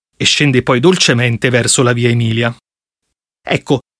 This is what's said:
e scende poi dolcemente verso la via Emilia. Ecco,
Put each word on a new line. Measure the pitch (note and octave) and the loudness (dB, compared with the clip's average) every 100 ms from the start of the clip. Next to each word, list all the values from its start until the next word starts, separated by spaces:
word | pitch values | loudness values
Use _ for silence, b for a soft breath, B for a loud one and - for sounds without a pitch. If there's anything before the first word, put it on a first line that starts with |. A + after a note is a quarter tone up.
| _ - | _ -6
e | |
scende | - - D3 B2+ | -4 0 0 0
poi | A#2+ B2+ | 0 2
dolcemente | D#3 F#3 - A#2+ B2 A#2 C3 | 2 2 2 0 0 -2 0
verso | A#2+ A#2 - | 0 0 0
la | B2 | 0
via | A#2+ A#2+ | 0 0
Emilia. | A#2+ A2+ A2+ A#2 A#2+ _ _ _ _ _ _ _ _ | 0 0 -2 -4 -6 _ _ _ _ _ _ _ _
Ecco, | - G#3 - C#3+ - _ | -6 -6 -2 -4 -4 _